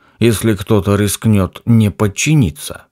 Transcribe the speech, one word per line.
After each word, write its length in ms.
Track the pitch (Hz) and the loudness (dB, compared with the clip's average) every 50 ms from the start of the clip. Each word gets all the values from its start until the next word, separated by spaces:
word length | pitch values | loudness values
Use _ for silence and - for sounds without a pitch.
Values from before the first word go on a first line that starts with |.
| _ _ _ - | _ _ _ 0
если 360 | 113 120 110 - - 113 107 | 0 2 2 2 0 -2 -2
кто-то 420 | 95 - - 113 104 - 104 101 | -2 -2 0 0 0 2 0 0
рискнет 680 | 101 104 101 - - - 113 107 101 92 87 - - - | 0 0 -2 -4 -2 0 0 2 2 0 -2 -4 -6 -2
не 260 | - 117 113 110 101 | 0 2 2 2 2
подчиниться. 960 | - - 110 101 95 - - 147 160 151 117 80 - - - - - - - _ | 0 -2 -4 -4 -4 -4 -2 0 2 2 2 0 -2 -8 -14 -16 -16 -18 -20 _